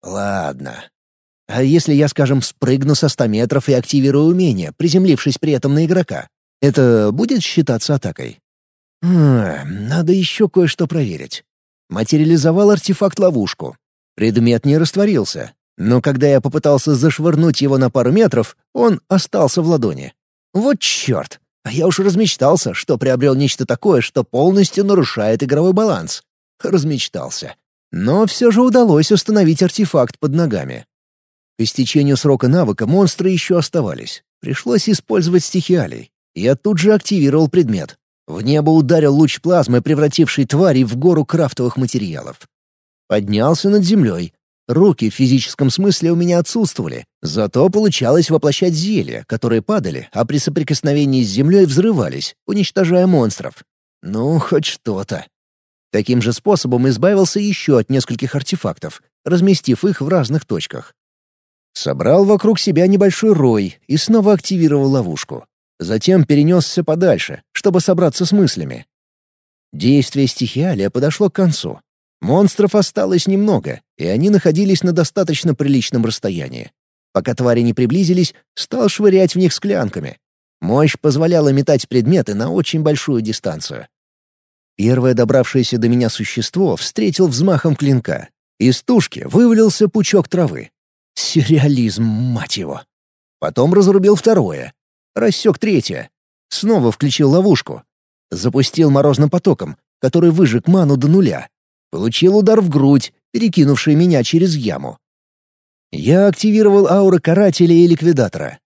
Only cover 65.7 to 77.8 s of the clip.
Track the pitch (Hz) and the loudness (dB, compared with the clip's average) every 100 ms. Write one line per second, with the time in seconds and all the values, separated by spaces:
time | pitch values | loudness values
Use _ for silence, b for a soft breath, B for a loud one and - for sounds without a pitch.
65.7 | _ 85 110 180 185 147 147 151 180 147 | _ -4 -2 2 2 4 2 2 2 0
66.7 | - 160 160 180 95 - - _ - 208 | -4 -2 0 2 0 -4 -12 _ -4 -2
67.7 | 180 - 180 175 - 175 202 185 - 76 | 0 0 2 0 0 0 2 2 -2 -10
68.7 | 60 - _ _ _ _ _ _ _ _ | -12 -18 _ _ _ _ _ _ _ _
69.7 | - 104 143 131 139 135 - 123 131 175 | -4 2 2 2 0 -2 -2 -6 -2 -4
70.7 | 120 98 127 143 151 202 - 185 147 - | -2 -2 -2 -2 0 -2 2 0 0 -6
71.7 | - _ _ _ _ 92 156 202 - 202 | -12 _ _ _ _ 0 2 2 2 0
72.7 | 208 190 - 190 180 190 196 208 156 - | 2 -2 -2 -2 -2 0 0 0 -2 -4
73.7 | 60 _ _ 80 107 180 208 175 156 196 | -12 _ _ -4 0 2 2 2 0 0
74.7 | 190 180 170 165 - 175 151 170 131 139 | 0 0 0 -2 -2 -4 -2 -2 -2 0
75.7 | 135 110 120 113 110 104 87 67 62 57 | 0 0 -4 -4 -4 -6 -8 -10 -12 -16
76.7 | _ _ _ _ 95 107 120 123 120 120 | _ _ _ _ -4 -4 -2 0 2 0
77.7 | 113 | 0